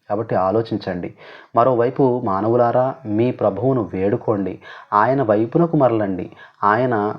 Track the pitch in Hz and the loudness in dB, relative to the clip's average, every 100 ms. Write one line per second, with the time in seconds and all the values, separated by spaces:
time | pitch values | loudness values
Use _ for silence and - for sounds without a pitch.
0 | _ 104 113 110 92 107 113 104 - 90 | _ -6 -2 0 0 0 -2 -6 -6 -8
1 | 87 - - - - 117 127 120 120 135 | -8 -12 -20 -20 -4 0 2 2 0 2
2 | 135 123 117 95 107 120 117 120 131 - | 0 2 -2 -2 0 2 2 2 -2 -4
3 | 110 104 120 - 110 101 123 131 92 92 | -4 0 0 0 -2 0 -2 -2 -2 -2
4 | 98 117 - 104 92 - - - - 104 | -2 -2 -2 -2 -4 -8 -16 -20 -2 0
5 | 113 135 117 104 113 165 170 160 131 113 | 2 2 2 2 2 2 2 4 2 2
6 | 101 90 85 - - _ 101 110 127 113 | -2 -4 -8 -14 -20 _ 0 2 2 0
7 | 104 | -2